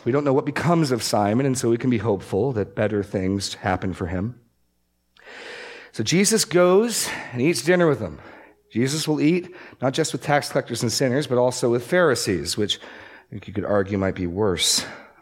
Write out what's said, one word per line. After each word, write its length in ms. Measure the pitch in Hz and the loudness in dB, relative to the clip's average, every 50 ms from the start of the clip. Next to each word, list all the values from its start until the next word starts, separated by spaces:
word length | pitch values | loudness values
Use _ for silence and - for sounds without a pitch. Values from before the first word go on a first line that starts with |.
| - | -2
We 80 | 117 | 0
don't 120 | 123 143 147 | 0 2 2
know 100 | 143 131 | 2 2
what 140 | 143 147 143 | 2 0 0
becomes 420 | 139 - - 147 175 165 160 135 | -4 -2 2 2 4 4 4 2
of 140 | 127 113 101 | 0 -2 -2
Simon, 420 | - - 110 104 101 107 120 139 | 0 0 2 2 2 2 2 2
and 100 | 139 131 | 0 0
so 140 | 127 - 117 | 0 0 0
we 80 | 117 117 | 0 0
can 140 | - 131 | 0 0
be 80 | 123 113 | 0 0
hopeful 540 | 101 117 104 92 - - - 95 107 139 131 | 0 0 -2 -2 -2 -4 -2 0 0 0 -2
that 200 | 107 98 - - | -2 -4 -4 -2
better 300 | - 110 104 107 104 98 | -2 -2 0 0 -2 -2
things 500 | - - 101 92 92 98 101 92 - - | -2 -4 -2 -2 0 -2 -2 -4 -6 -10
happen 400 | - - 104 92 92 - 98 87 | -6 -2 -2 -2 -2 -2 -6 -6
for 140 | - 98 82 | -6 -6 -6
him. 320 | 90 90 95 117 123 - _ _ _ _ _ _ _ _ _ _ _ _ _ _ _ _ - - - - - - - - - - - - - - | -4 -4 -4 -6 -8 -12 _ _ _ _ _ _ _ _ _ _ _ _ _ _ _ _ -20 -20 -20 -18 -16 -16 -16 -16 -16 -18 -18 -20 -20 -12
So 120 | - - 117 | -8 -4 -2
Jesus 400 | 110 143 175 202 - 214 220 - | 2 2 4 4 4 2 2 0
goes 640 | - - 175 180 180 180 196 226 240 214 - - - - - - - - | 2 4 4 6 6 6 6 4 4 0 -2 -4 -4 -6 -8 -10 -8 -4
and 80 | 123 | 0
eats 200 | 123 160 175 - | 2 2 2 2
dinner 260 | 131 151 180 180 175 160 | 2 2 4 4 4 4
with 120 | 139 110 | 2 2
them. 180 | 104 87 76 - - - - - - - _ _ _ _ | -2 -6 -10 -12 -18 -20 -20 -20 -20 -20 _ _ _ _
Jesus 360 | - 110 123 135 143 160 151 156 | -2 0 0 0 0 -2 -2 0
will 140 | 156 143 | 0 2
eat 340 | 139 151 175 180 175 - - - - - - - | 4 4 2 2 0 -6 -12 -20 -20 -20 -10 -4
not 140 | - 131 135 | -2 -2 0
just 180 | - 156 - | 0 -2 -2
with 120 | - 135 - | -4 -4 0
tax 260 | - 143 147 131 - | 0 2 2 0 0
collectors 320 | - 147 123 - 120 110 | -2 -4 -2 -2 -4 -2
and 100 | - 117 | -2 -2
sinners, 360 | 104 - 139 131 120 139 151 127 | 0 0 0 2 2 0 0 0
but 100 | 131 123 | 2 2
also 320 | 123 127 120 - - 123 | 2 2 2 0 0 2
with 160 | 117 120 120 | 2 0 0
Pharisees, 720 | - 175 180 180 156 127 - - - 98 82 71 82 - - | 0 2 2 4 4 2 2 0 0 -2 -2 -2 -4 -2 -2
which 220 | 107 98 - - | -2 -2 -2 -6
I 500 | - - - - - - - - - _ | -8 -14 -20 -20 -20 -20 -20 -20 -20 _
think 180 | - 104 - - | -16 -14 -14 -8
you 60 | 92 | -6
could 100 | 104 90 | -6 -2
argue 360 | - 101 101 98 95 101 98 | 0 0 0 0 0 0 0
might 160 | 95 95 92 | 0 0 -2
be 100 | - 92 | -2 -4
worse. 580 | 87 85 95 110 104 90 80 - - - - - - - - - - _ _ | -4 -2 0 0 0 0 0 0 0 0 -2 -2 -6 -12 -16 -20 -20 _ _